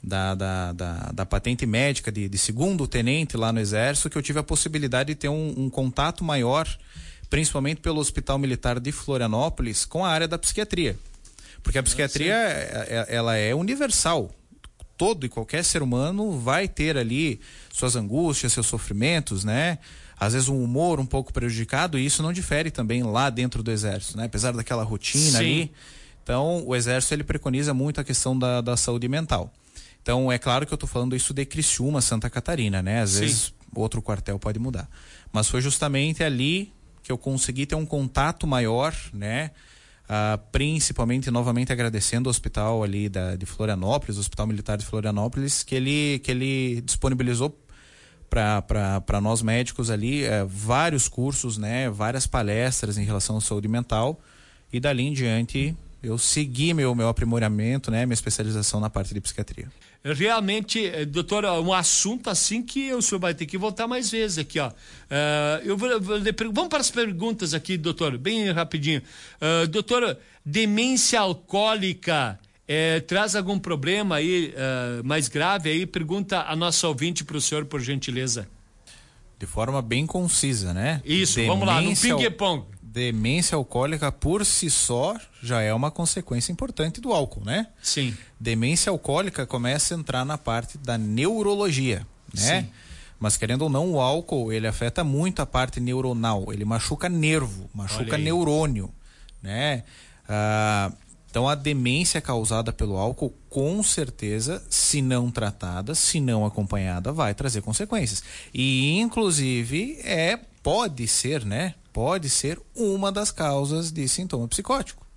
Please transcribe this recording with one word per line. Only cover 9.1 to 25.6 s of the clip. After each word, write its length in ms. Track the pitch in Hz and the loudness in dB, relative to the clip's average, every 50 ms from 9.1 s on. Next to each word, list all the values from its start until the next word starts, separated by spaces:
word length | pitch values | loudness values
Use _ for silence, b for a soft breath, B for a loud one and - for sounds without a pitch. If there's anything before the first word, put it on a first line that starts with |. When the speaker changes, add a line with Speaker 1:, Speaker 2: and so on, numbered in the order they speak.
| 139 131 120 110 107 113 139 165 165 - 135 117 104 - - | 0 0 2 2 2 2 0 0 0 -2 -2 -2 0 -2 -4
Speaker 1:
com 180 | - - 160 185 | -2 -2 -2 0
a 60 | 185 | 2
área 180 | 160 156 165 160 | 2 2 2 0
da 100 | 170 170 | -2 0
psiquiatria. 600 | - - - - 214 - - 175 165 120 92 - - - - - - B B B B B B B B | -2 0 0 0 -2 -2 0 0 0 0 0 -4 -10 -16 -20 -20 -20 B B B B B B B B
Porque 160 | - - 135 | 0 0 2
a 20 | |
Speaker 2:
Ah, 40 | 127 | 2
Speaker 1:
psiquiatria, 500 | - - - 147 131 - - 151 175 208 | 2 2 2 0 0 0 0 2 2 2
Speaker 2:
sim. 0 | |
Speaker 1:
é, 720 | 233 226 202 147 147 139 - - - 110 - 117 117 113 - | 4 2 2 0 -2 -4 -6 -6 -6 -6 -2 -2 -2 -2 0
é, 80 | 113 | 0
ela 200 | 117 117 117 113 | 0 2 2 2
é 180 | 110 107 107 123 | 2 2 2 2
universal. 760 | 151 175 202 254 277 294 262 - - - 160 170 156 104 87 - - _ _ - - - - _ _ - - _ _ | 2 0 0 0 0 0 2 2 2 4 4 2 2 0 -4 -8 -18 _ _ -20 -20 -20 -20 _ _ -20 -20 _ _
Todo 260 | 170 202 226 165 131 | 2 2 2 2 -2
e 40 | 120 | -6
qualquer 340 | - - 110 - - 156 175 | -4 -6 -6 -4 -4 0 0
ser 180 | - - 170 143 | 0 2 2 2
humano 560 | 127 120 123 135 160 185 202 214 220 180 135 | 2 2 2 2 0 0 0 0 0 -2 -2
vai 300 | 117 123 139 170 202 180 | 0 2 2 2 2 0
ter 300 | - - 147 156 156 139 | 0 0 0 2 2 2
ali 420 | 120 113 120 139 160 156 117 - B B B B B B B | 2 0 2 2 2 0 0 -4 B B B B B B B
suas 240 | - - 127 113 | 0 0 2 2
angústias, 560 | 123 104 98 110 147 175 165 139 - - 120 - | 2 0 0 0 2 2 2 2 0 0 0 0
seus 140 | - 113 | 2 0
sofrimentos, 760 | - - 117 - - 107 101 117 147 175 160 - - 104 95 98 | -2 -2 -2 -4 -4 -2 2 2 4 2 2 0 -2 -4 -2 0
né? 360 | 107 107 127 156 175 170 - B B B B B B B B | 0 2 2 2 0 0 -4 B B B B B B B B
Às 120 | 98 104 113 | 0 2 2
vezes 160 | 131 127 131 | 2 2 2
um 120 | 139 135 123 | 2 0 0
humor 340 | 117 120 139 165 175 165 143 | 2 2 2 2 2 2 2
um 80 | 131 | 0
pouco 260 | 123 - 135 127 - - | 0 0 -2 -2 -2 -4
prejudicado, 640 | 135 117 120 113 113 113 - - 135 165 185 156 | -2 -2 0 0 -2 -2 -2 0 0 0 2 0
e 80 | 131 127 | 0 2
isso 200 | 143 143 - 156 | 2 2 0 0
não 80 | 160 175 | 0 -2
difere 400 | 180 175 - 147 147 160 160 147 | -2 -2 0 0 0 0 0 -2
também 320 | - 120 107 117 123 123 | -2 -2 0 0 0 0
lá 260 | 113 104 117 135 139 | 2 2 2 2 2
dentro 320 | 120 117 123 123 - 113 107 | 2 0 -2 0 0 -2 -2
do 80 | 117 | 0
Exército, 460 | 113 104 104 107 95 98 - - - | -2 0 0 -2 -2 -2 -6 -6 -6
né? 80 | 107 113 | -6 -6
Apesar 280 | 120 110 107 104 127 120 | -4 -2 0 0 0 0
daquela 300 | 117 117 - 127 117 110 | -2 -2 -2 0 -2 0
rotina 480 | 110 113 101 - - - 139 151 156 | -2 -2 -4 -4 0 2 2 4 4
Speaker 2:
Sim. 60 | 135 - | 4 4
Speaker 1:
ali. 340 | - - 156 160 | 4 4 2 2